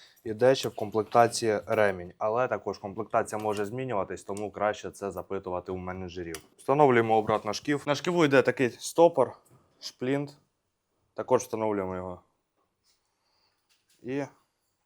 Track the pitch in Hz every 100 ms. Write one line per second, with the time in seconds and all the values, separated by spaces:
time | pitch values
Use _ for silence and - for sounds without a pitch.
0 | - _ 113 107 123 135 117 - 104 107
1 | 104 117 117 - 113 104 - 110 101 92
2 | 87 - 107 113 127 104 104 95 101 95
3 | 104 117 104 107 107 104 101 123 131 104
4 | 90 92 - 101 104 95 104 101 95 -
5 | 101 90 87 98 92 90 92 92 90 92
6 | 90 90 85 82 - _ - 143 143 120
7 | 113 110 107 107 107 101 - 143 143 143
8 | 180 175 151 135 123 120 123 - - -
9 | 170 156 113 - _ _ _ _ - -
10 | 127 139 143 - _ _ _ _ _ _
11 | _ - 113 123 - 110 110 101 92 92
12 | 92 87 _ _ _ _ _ _ _ _
13 | _ _ _ _ _ _ _ _ _ _
14 | 123 139 135 _ _ _ _ _